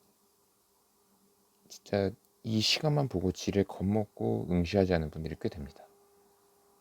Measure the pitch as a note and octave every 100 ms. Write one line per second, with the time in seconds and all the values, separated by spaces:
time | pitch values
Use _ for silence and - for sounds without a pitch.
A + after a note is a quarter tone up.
0 | _ _ _ _ _ _ _ _ _ _
1 | _ _ _ _ _ _ _ - - G2+
2 | G2 - _ _ A#2 A2 G#2+ - D#3 D3
3 | C3+ F2+ F#2 - - G2 F#2+ - F#2 G#2+
4 | G#2 - A2+ A2 - F2 E2+ G2+ F#2 E2+
5 | D#2 - D#2 D#2 A2+ E2+ C#2+ - - _
6 | _ _ _ _ _ _ _ _